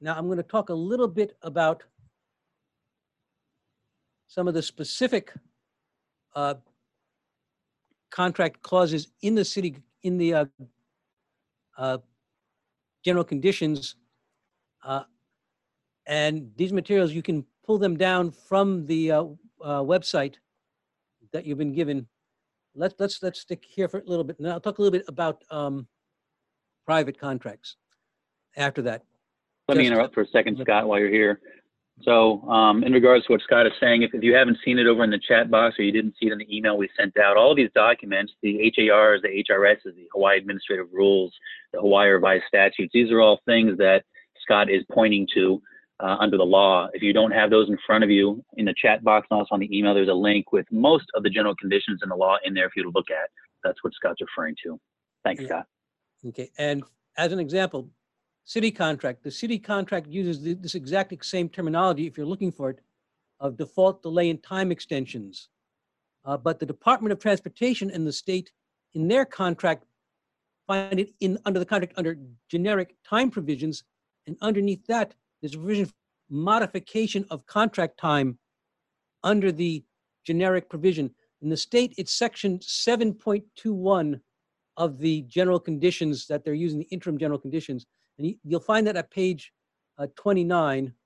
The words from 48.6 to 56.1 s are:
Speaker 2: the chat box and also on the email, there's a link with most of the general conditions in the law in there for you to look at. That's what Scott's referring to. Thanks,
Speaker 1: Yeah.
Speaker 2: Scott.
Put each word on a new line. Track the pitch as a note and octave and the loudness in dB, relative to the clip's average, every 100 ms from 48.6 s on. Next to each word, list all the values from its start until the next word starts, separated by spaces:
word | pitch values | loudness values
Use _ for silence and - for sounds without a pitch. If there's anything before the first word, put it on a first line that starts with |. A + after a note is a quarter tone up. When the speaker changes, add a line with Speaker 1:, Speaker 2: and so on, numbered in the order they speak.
Speaker 2:
the | G2+ - | -4 0
chat | A#2 A2 | 2 2
box | A2 G#2+ - | 4 2 2
and | G#2+ | -2
also | G#2 | 0
on | G2+ | -2
the | G#2 G2+ | -2 0
email, | G#2 | 2
there's | G2+ F#2+ | 2 2
a | |
link | F2+ G#2 G#2 - | 2 2 0 0
with | C3+ - | -2 0
most | A2 C3+ D#3+ - | 2 4 4 2
of | A2+ | -4
the | G#2 | -2
general | G2+ G#2+ | 0 -2
conditions | F#2+ G2 G2+ G#2 F#2+ | -2 -2 -2 -2 -6
in | G2 | -6
the | F#2 | 0
law | F#2+ G2 | 2 2
in | F#2+ | 0
there | F#2+ F#2 | -2 -2
for | - | -4
you | |
to | F2 | -4
look | F2+ - | -4 -4
at. | D#2+ E2 _ _ _ | -4 -8 _ _ _
That's | F#2 - | -6 -4
what | - | -8
Scott's | - F2+ E2+ | -6 -6 -6
referring | - - D#2+ D2+ | -10 -8 -8 -8
to. | E2+ D#2+ _ _ _ _ | -12 -14 _ _ _ _
Thanks, | G#2 - | -6 -6
Speaker 1:
Yeah. | C3 | -8
Speaker 2:
Scott. | E2 - _ _ _ _ | -10 -10 _ _ _ _